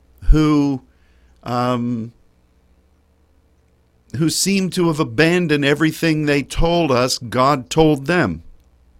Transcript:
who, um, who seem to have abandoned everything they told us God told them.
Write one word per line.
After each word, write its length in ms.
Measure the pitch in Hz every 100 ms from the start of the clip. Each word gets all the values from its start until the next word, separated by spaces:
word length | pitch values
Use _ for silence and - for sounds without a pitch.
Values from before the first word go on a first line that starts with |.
| _ _ -
who, 500 | 151 151 147 143 131 - _ _ _ _ _
um, 680 | - 120 123 123 120 117 117 - _ _ _ _ _ _ _ _ _ _ _ _ _ _ _ _ _ _ _ 120
who 100 | 160
seem 400 | - 185 196 185
to 200 | 180 170
have 100 | 151
abandoned 640 | 131 113 160 180 170 147
everything 640 | 139 147 160 156 165 151 147
they 180 | 143
told 480 | - - 165 170 156
us 260 | 123 127 -
God 520 | 117 120 135 143 120
told 360 | 160 156 143 139
them. 380 | 175 110 80 - - _ _ _